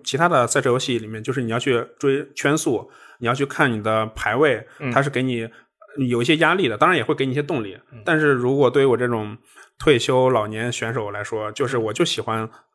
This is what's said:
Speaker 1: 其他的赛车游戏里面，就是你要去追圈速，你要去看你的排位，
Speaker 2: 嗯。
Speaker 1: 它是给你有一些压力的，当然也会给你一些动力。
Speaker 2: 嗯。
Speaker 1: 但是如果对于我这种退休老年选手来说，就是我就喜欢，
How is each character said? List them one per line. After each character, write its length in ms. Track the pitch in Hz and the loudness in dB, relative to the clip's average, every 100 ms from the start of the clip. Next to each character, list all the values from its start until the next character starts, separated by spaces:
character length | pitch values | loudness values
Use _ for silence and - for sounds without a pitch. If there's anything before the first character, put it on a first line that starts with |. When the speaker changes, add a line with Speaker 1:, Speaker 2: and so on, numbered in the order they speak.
Speaker 1:
其 120 | - 135 | -6 0
他 120 | 175 | 2
的 180 | 151 117 | 4 2
赛 140 | 143 | 2
车 100 | 127 | 2
游 80 | 127 | 0
戏 220 | - 117 | 0 -4
里 80 | 107 | -4
面， 120 | 110 | -10
就 120 | 110 | -6
是 100 | 127 | -4
你 80 | 117 | -2
要 80 | 120 | -2
去 260 | 139 117 - - | 0 0 -2 -2
追 260 | 139 135 151 - | 0 0 -4 -4
圈 200 | 143 156 | 0 0
速， 320 | 151 107 - - - - | 0 -2 -4 -20 -20 -6
你 80 | 117 | -2
要 80 | |
去 100 | 131 | -2
看 280 | 139 - 143 | -2 0 0
你 100 | 110 | 0
的 240 | 107 110 107 | 0 -2 -2
排 220 | - 107 117 | -4 -2 2
位， 280 | 151 110 - - | 2 2 -6 -10
Speaker 2:
嗯。 140 | 139 | -2
Speaker 1:
它 100 | 123 | 0
是 80 | 139 | 0
给 140 | 127 | -2
你 240 | 131 120 113 - _ _ - - 127 | -2 -4 -6 -12 _ _ -16 -4 0
有 140 | 120 | 0
一 20 | |
些 120 | 123 156 | 2 4
压 180 | 160 | 4
力 140 | 185 139 | 2 0
的， 80 | 107 | 2
当 120 | 165 | 2
然 80 | 170 | 2
也 60 | |
会 100 | 113 143 | 0 -2
给 100 | 135 | -2
你 60 | |
一 20 | |
些 80 | 127 | -2
动 220 | 147 147 | -4 -4
力。 120 | 101 92 _ | -6 -12 _
Speaker 2:
嗯。 80 | 120 | -10
Speaker 1:
但 160 | 104 156 | 0 2
是 100 | 147 | 4
如 260 | 131 123 139 | 2 2 4
果 140 | 127 | 4
对 140 | 135 | 4
于 20 | 135 | 4
我 100 | 117 | 2
这 120 | 123 | 0
种 280 | 113 107 104 _ - - _ | -2 -6 -12 _ -20 -20 _
退 220 | - 123 | 2 4
休 320 | - 127 127 | 4 2 4
老 160 | 120 107 | 2 -2
年 240 | 110 120 | -4 -6
选 240 | - 113 | -4 -6
手 160 | 120 104 | -6 -6
来 140 | 101 | -8
说， 260 | 104 110 107 | -8 -6 -8
就 160 | 107 123 | -4 -2
是 100 | 123 | -2
我 160 | 110 | -2
就 120 | - | -2
喜 160 | 165 - | -2 -2
欢， 280 | 107 113 110 - _ | -4 -4 -6 -12 _